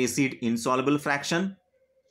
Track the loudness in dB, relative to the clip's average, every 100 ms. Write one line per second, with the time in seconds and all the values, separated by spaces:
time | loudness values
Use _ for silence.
0 | 0 0 -2 0 -2 0 0 0 2 0
1 | 0 -4 0 -2 -2 -6 _ _ _ _
2 | _